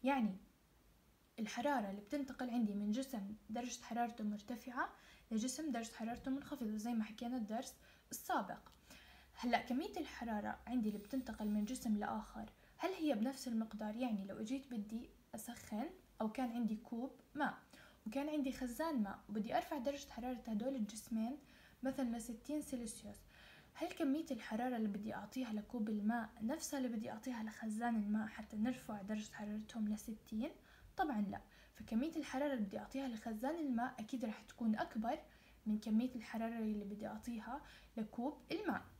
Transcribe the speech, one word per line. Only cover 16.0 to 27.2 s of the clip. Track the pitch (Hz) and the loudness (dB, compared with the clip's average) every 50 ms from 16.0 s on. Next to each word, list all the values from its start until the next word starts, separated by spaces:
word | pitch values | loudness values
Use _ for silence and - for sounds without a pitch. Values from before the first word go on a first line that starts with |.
| - - - - | -18 -20 -2 0
أو | 220 214 | 0 0
كان | 214 - 262 240 | 2 2 0 2
عندي | 226 240 240 202 214 | 2 2 2 2 2
كوب | 214 - - - 226 247 269 - - - - - | 0 -2 -4 -4 -2 -2 -4 -6 -10 -20 -10 0
ماء | 285 294 226 - - - - - - - - - - - | 2 2 2 2 -2 -12 -20 -20 -20 -20 -20 -20 -10 -10
وكان | 220 - 269 285 302 | -2 -2 0 0 2
عندي | 302 302 262 277 | 2 2 2 2
خزان | 254 - 262 247 240 - 311 330 311 254 | 0 0 -2 -4 0 0 0 2 4 2
ماء | 208 196 - - - - | 2 2 0 -8 -8 -4
وبدي | 208 220 202 226 - | -2 -2 0 4 4
أرفع | - 349 - 330 320 | 2 4 4 -2 0
درجة | 233 277 277 277 - - | 2 0 0 0 -6 -8
حرارة | - - 226 254 254 233 - 233 | -8 -4 -2 -2 -2 -2 -2 0
هدول | 220 208 226 262 277 | 0 2 2 2 2
الجسمين | 262 208 202 - 214 - - 226 220 220 240 277 302 - - - - - - - - | 2 0 -2 -2 -10 -6 -2 0 2 2 2 -2 -4 -8 -16 -20 -20 -20 -20 -14 -2
مثلًا | - 269 269 - 269 233 233 | -2 -2 2 2 2 2 0
لستين | 240 226 - 233 220 - - 294 302 | -2 -4 -6 -8 -8 -4 -2 -2 -2
سلسيوس، | 294 - 269 240 233 214 - - - 208 202 - - - - - - - - - - - - | 0 0 -4 -4 -2 -4 -6 -8 -10 -12 -14 -14 -18 -20 -20 -20 -20 -20 -20 -20 -20 -18 -6
هل | - 311 349 | -4 -4 -4
كمية | 359 - 330 269 269 311 320 - | 0 2 4 4 4 2 2 0
الحرارة | 269 220 - - 220 214 247 254 247 | -2 -4 -2 -2 0 2 2 2 2
اللي | 226 220 214 | 2 2 2
بدي | 196 - 208 214 - | 2 0 -4 -4 -4
أعطيها | - 202 208 - 262 254 226 | -4 -6 -6 -4 -4 -2 0
لكوب | 214 214 208 - - 247 214 220 | -2 -2 -2 -2 -2 0 2 2
الماء | 214 208 202 214 233 240 226 220 - - | 2 4 4 4 4 4 0 -2 -6 -2
نفسها | 220 226 294 330 - - 302 277 | 0 0 0 0 -2 -2 0 2
اللي | 254 247 | 2 2
بدي | 233 214 226 247 | 0 0 -2 -4
أعطيها | 226 220 | -6 -6